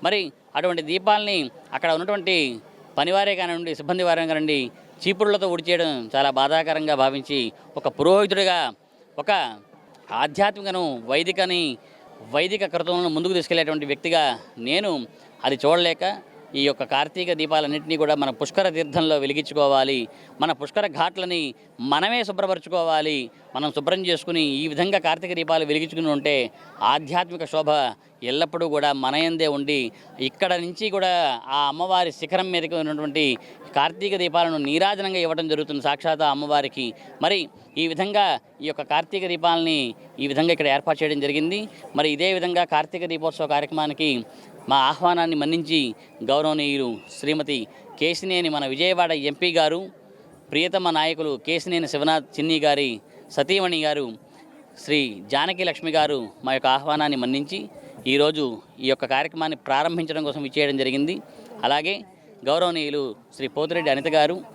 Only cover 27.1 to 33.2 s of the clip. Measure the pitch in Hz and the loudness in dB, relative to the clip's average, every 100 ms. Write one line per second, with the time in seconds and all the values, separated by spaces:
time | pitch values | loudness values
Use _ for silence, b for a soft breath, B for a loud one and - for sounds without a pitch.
27.1 | 175 180 170 160 156 151 151 131 104 b | -2 -2 -6 -4 -2 2 2 0 -4 b
28.1 | _ 120 139 160 165 165 147 143 139 131 | _ -4 0 0 0 -2 2 2 2 0
29.1 | 143 165 165 160 143 139 147 117 B B | 2 0 2 0 0 0 0 -2 B B
30.1 | - 131 - 190 180 170 175 220 196 185 | -6 -6 -2 0 0 -2 -6 -4 0 0
31.1 | 180 156 120 - 139 143 147 180 185 175 | 2 0 -2 -2 0 0 0 0 2 2
32.1 | 143 156 185 185 175 165 165 156 151 151 | -2 -2 -2 0 -2 -2 -4 -4 -4 -4
33.1 | 143 | 0